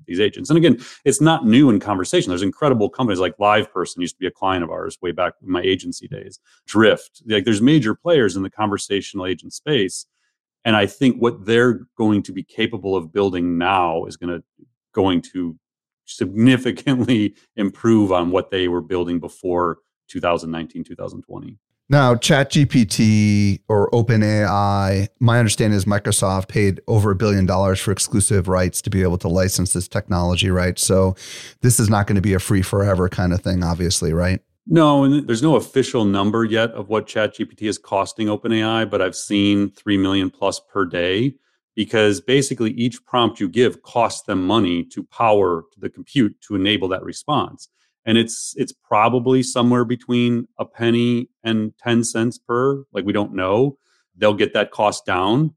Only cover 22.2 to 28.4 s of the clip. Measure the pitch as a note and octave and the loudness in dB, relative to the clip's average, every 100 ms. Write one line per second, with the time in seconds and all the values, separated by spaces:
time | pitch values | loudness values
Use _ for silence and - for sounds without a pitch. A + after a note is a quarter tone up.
22.2 | - D3 C#3 D#3 C#3+ C#3 A2 - A2 G#2+ | 2 2 2 2 2 2 2 2 2 4
23.2 | G#2+ G#2 G2+ F#2+ - G#2+ G2+ A#2 A2 A2+ | 4 2 2 0 -2 0 2 2 2 2
24.2 | G#2+ G#2+ G2+ G2+ G2+ G2 G2 G2 G2+ - | 2 0 0 0 0 0 0 0 -2 0
25.2 | - A#2 A2+ - A2 G#2 F#2+ G2+ G#2+ G2+ | 2 4 2 2 0 0 0 -2 -2 0
26.2 | G2 F#2+ F#2+ A2+ G2+ F2+ - A2 G#2 F#2 | 0 -2 -2 0 0 0 -2 0 2 2
27.2 | G#2+ G2+ F#2 F#2 G2 F#2+ - F#2+ - G2+ | 2 2 2 2 0 0 -2 -4 -2 0
28.2 | F2+ G2 | 2 2